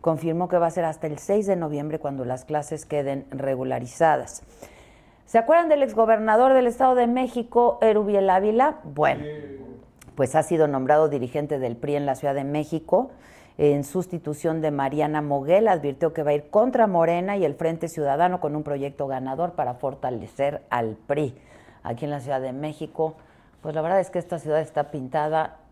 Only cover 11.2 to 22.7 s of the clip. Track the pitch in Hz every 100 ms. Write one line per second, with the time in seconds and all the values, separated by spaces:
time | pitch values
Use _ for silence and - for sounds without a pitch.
11.2 | 123 147 147 147 127 117 143 143 143 131
12.2 | 143 139 139 147 147 165 160 185 262 -
13.2 | - - - - 147 143 139 185 180 170
14.2 | 151 147 165 160 156 143 135 147 151 151
15.2 | 147 143 135 185 220 180 143 135 165 160
16.2 | 151 147 147 208 247 247 220 175 165 175
17.2 | 185 202 160 143 165 165 170 - 143 139
18.2 | 180 180 156 151 151 143 139 139 139 131
19.2 | 131 135 175 175 127 123 139 131 127 123
20.2 | 104 - 139 151 _ 120 113 110 - 143
21.2 | 143 - - - - - - 120 147 147
22.2 | 127 135 131 131 151